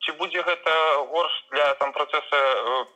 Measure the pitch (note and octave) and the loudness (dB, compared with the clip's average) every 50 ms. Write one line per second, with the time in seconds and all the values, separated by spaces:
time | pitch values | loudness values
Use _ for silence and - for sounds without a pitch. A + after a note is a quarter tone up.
0 | - - D3+ D3+ F3+ - F3 F3+ E3+ F3 F3 E3+ - E3+ D#3+ D#3+ D#3+ D#3+ D3 C#3+ | -10 -8 -6 -6 -8 -6 -4 -4 -2 -2 -2 0 0 0 2 2 4 4 2 2
1 | C#3 C3 D3 E3 E3+ - - - - - C3+ C#3 D3 C#3+ C#3 - C#3+ C#3 C#3 - | 0 0 0 0 0 0 -2 -6 -8 -4 0 2 2 2 2 2 0 -2 0 -2
2 | D3 - - D3+ - - C#3+ C#3+ C#3 C3+ C3 G#2+ A#2 A#2 B2+ C3 A#2+ - _ | -4 -2 -2 -4 -2 0 0 2 2 2 2 0 0 -2 -2 -2 -4 -6 _